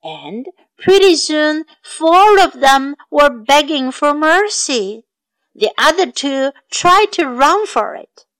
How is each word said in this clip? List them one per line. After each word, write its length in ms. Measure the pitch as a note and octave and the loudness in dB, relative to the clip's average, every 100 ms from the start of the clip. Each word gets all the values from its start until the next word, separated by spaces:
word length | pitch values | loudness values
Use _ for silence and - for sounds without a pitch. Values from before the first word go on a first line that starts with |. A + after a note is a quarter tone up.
And 440 | D#3+ E3+ C#3+ G#3 C#4 - _ _ | -16 -16 -14 -14 -14 -20 _ _
pretty 380 | - G4 G4 E4 | 2 4 4 2
soon, 480 | - D#4 D4+ D4+ D#4+ _ | -2 -2 -2 -4 -8 _
four 560 | - - D#4+ F4 G#4 G4+ | -20 -4 2 4 6 4
of 220 | F4 B3+ | 2 0
them 360 | C4+ C4+ C4+ C#4+ - | 0 2 -2 -12 -6
were 200 | D4 D4 | 2 2
begging 640 | B3 G#3+ C#4+ D4 D4+ C4 | 0 0 0 2 -4 -6
for 200 | B3+ D4 | -4 -2
mercy. 920 | D4 D#4 E4+ G#4 - - B3+ F#3+ A3 _ _ _ _ _ | 0 0 0 0 -4 -4 -4 -4 -10 _ _ _ _ _
The 180 | _ G#3+ - | _ -4 0
other 320 | C#4 D#4+ E4+ | -2 0 -2
two 420 | - C#4 C4+ C4+ C#4 _ | -4 -6 -2 -4 -6 _
tried 420 | - F4 F#4 G#4+ | -2 2 4 2
to 140 | - D4 | -2 -4
run 400 | B3 C#4 F#4+ G#4+ | 0 2 2 -2
for 280 | B3 G3+ | -4 -6
it 320 | - - _ _ | -8 -18 _ _